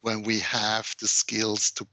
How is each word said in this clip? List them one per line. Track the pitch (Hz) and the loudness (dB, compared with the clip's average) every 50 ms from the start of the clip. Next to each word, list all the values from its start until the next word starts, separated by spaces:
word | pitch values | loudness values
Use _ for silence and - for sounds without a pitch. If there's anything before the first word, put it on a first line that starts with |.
when | - 113 110 107 104 | -2 -2 -2 0 0
we | 110 113 104 | 0 0 0
have | 92 - - 113 104 107 110 110 107 - - - | 0 0 0 0 2 2 0 0 -2 -4 -6 -4
the | 110 | 0
skills | 104 - - - - 117 110 110 110 104 104 - - | 2 2 2 2 0 0 0 2 2 2 2 0 0
to | - - 104 - | 0 -4 -8 -4